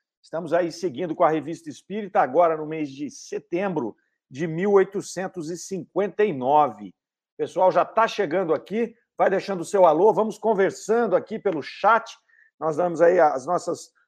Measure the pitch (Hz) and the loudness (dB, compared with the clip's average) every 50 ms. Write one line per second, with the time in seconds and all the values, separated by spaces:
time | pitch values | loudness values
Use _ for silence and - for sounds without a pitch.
0 | _ _ _ _ _ - - 160 180 151 160 170 180 170 156 - 190 175 127 127 | _ _ _ _ _ -10 -10 -8 -6 -2 0 0 0 -2 -4 -6 -6 -6 -6 -6
1 | 185 170 - - 175 151 160 160 135 147 165 - - 151 120 - _ - 190 220 | -8 -8 -2 2 2 2 2 0 -4 -6 -12 -12 -12 -16 -18 -18 _ -10 -8 -8
2 | 208 190 - 202 160 135 151 165 175 165 160 156 156 151 156 160 151 139 135 135 | -8 -4 0 0 0 2 4 4 4 4 2 -2 -6 -8 -6 -6 -6 -8 -8 -10
3 | 147 123 - - - - 202 208 - - 175 175 202 196 180 156 120 107 - _ | -12 -12 -14 -16 -18 -12 -12 -12 -10 -6 -6 -4 -4 -2 -2 -4 -4 -6 -8 _
4 | _ _ _ _ _ _ 131 127 170 165 156 165 190 208 202 196 190 190 - 196 | _ _ _ _ _ _ -10 -8 -6 -6 -4 -2 0 4 6 4 4 4 0 -10
5 | 151 - - 175 190 185 - 180 151 156 180 165 - - 196 180 - _ - - | -10 -8 -8 -8 -8 -8 -8 -10 -10 -10 -10 -12 -10 -10 -10 -10 -10 _ -4 -4
6 | 202 202 - - 214 214 160 131 123 131 147 151 151 123 107 104 104 92 - _ | -4 -4 0 -2 -2 0 0 -2 0 2 4 4 4 2 0 -8 -16 -18 -18 _
7 | _ _ _ _ _ _ _ - 151 131 - 170 185 185 160 170 160 - - 220 | _ _ _ _ _ _ _ -8 -8 -6 -2 2 2 4 4 2 0 0 2 0
8 | 226 214 - - 202 151 156 190 190 156 156 139 - - 180 226 240 220 - _ | 0 0 0 -2 -4 -2 -2 -2 0 0 -2 -2 -2 -6 -4 -4 -4 -4 -6 _
9 | _ _ _ - 175 196 185 190 - - 196 180 165 - - 196 180 165 151 156 | _ _ _ 0 0 2 2 0 -4 -4 -6 -8 -6 -4 2 6 6 6 6 6
10 | 190 220 - 175 220 220 185 - - 220 220 185 196 170 - - - - 220 233 | 4 4 4 4 0 -2 -4 -4 -2 -2 2 2 2 0 0 -4 -4 -2 0 0
11 | 240 - 262 156 - - 208 226 - 202 170 147 127 - - - - 202 226 220 | 0 2 2 0 0 -2 -10 -4 -4 -2 -2 -2 -6 -10 -12 -2 2 2 2 2
12 | 220 - - _ _ _ _ _ _ _ _ - 147 160 156 139 180 175 170 147 | 2 -4 -18 _ _ _ _ _ _ _ _ -6 -4 -4 -2 0 -2 -2 2 4
13 | 170 170 185 180 160 151 - 135 123 151 180 165 - 175 160 - - - _ _ | 4 6 6 6 4 4 4 0 -4 -4 -4 -4 -2 -4 -8 -8 -8 -20 _ _
14 | _ | _